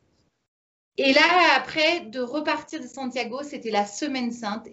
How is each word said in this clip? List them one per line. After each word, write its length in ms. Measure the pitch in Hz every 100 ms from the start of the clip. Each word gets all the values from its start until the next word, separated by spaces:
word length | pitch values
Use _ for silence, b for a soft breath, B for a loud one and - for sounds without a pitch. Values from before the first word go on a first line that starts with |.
| _ _ _ _ _ _ _ _ _ -
Et 140 | 269
là, 440 | 285 330 359 330 269
après, 440 | - 320 311 349
de 200 | 214 254
repartir 600 | 240 302 302 311 - 311
de 60 | 247
Santiago, 540 | 262 254 254 220 262
c'était 280 | 294 247 226
la 160 | 202 208
semaine 440 | - 285 262 233
sainte 380 | - 208 214 -